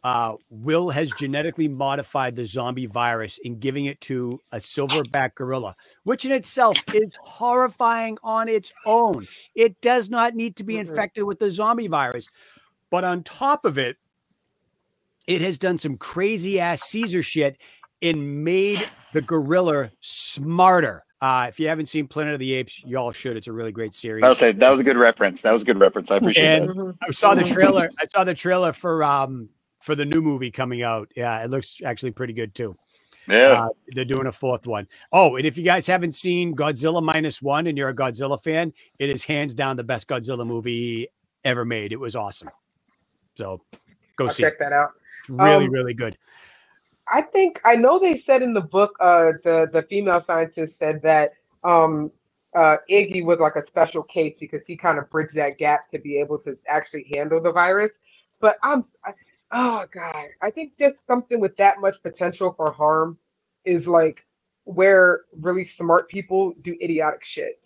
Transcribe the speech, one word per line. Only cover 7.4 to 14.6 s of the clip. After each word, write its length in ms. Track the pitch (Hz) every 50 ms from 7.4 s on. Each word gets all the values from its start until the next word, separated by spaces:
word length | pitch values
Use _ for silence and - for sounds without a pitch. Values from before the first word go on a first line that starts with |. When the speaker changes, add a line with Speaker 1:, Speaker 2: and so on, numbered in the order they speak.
| 226 240 240 247 254 247 - - 247 233 233 226 226 226 220 - _
Speaker 1:
on 240 | 220 220 220 226 226
its 240 | 220 214 185 - _ _ -
own. 400 | 220 220 233 233 220 180 123 98 - - - - _ _
It 260 | - 226 226 180 _
does 260 | - 240 247 247 220 190
not 240 | 240 240 233 240 233
need 220 | 226 226 233 180 -
to 60 | 208
be 120 | 202 220
Speaker 2:
Mm-mm. 120 | 214 214 170
Speaker 1:
infected 360 | 160 151 202 - _ 220 202
with 160 | 202 196 -
the 100 | 220 202
zombie 380 | 175 180 214 220 240 240 233 196
virus. 420 | 160 147 135 123 123 123 - - _ _ _ _ _ _ _ _ _ _ _ _
But 120 | - 180 185
on 200 | 180 180 180 165
top 420 | - - - 254 277 294 294 -
of 140 | 185 147 139
it, 180 | 131 120 135 _ _ _ _ _ _ _ _ _ _ _ _ _